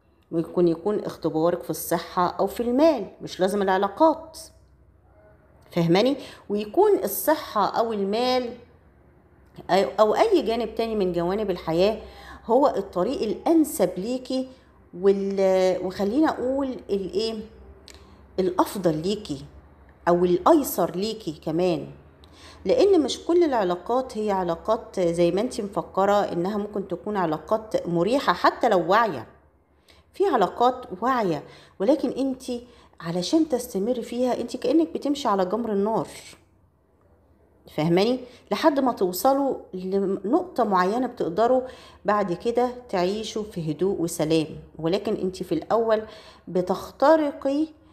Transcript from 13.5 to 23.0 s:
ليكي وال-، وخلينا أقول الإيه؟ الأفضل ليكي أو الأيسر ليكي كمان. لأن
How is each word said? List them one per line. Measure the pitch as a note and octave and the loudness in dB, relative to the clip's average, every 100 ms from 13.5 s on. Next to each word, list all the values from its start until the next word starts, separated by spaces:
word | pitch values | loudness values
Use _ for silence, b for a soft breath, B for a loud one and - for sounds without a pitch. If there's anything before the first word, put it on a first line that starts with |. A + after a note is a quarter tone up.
| E4 D4+ - F3+ F#3 | 4 2 0 0 0
ليكي | G#3 B3+ B3+ C4 C4 B B B _ F3 | -6 -6 -4 -6 -6 B B B _ 2
وال-، | G3 G3 G3 G3 F#3+ F#3+ F#3 F#3 | 2 4 0 0 2 4 2 0
وخلينا | F#3 F#3 G3+ B3+ D#4 | -4 -2 0 2 2
أقول | - B3 C4+ C4+ G#3+ - | 0 -2 -2 -4 -6 -6
الإيه؟ | G3 F3+ F3+ A3+ A3 - - - - - B B B B - | -6 -4 -4 -4 -6 -12 -18 -20 -20 -20 B B B B -4
الأفضل | F#3 - E4 G3+ F3 D#3 | -2 0 -2 0 -2 0
ليكي | F3 G#3 - C3+ C#3+ - - - - _ - | -4 -6 -6 -12 -12 -20 -20 -20 -20 _ 0
أو | F3 | 2
الأيسر | F3+ F3 C4 D#4+ C4 - E3 E3+ | 4 4 6 4 2 -2 -2 -2
ليكي | G#3+ A3 - D3+ | -6 -6 -10 -8
كمان. | E3+ D#3+ F#3 D#3 C#3 - - _ B B B B | -4 0 0 0 -6 -16 -20 _ B B B B
لأن | F#3+ F3 G4+ F#4 | 0 4 6 6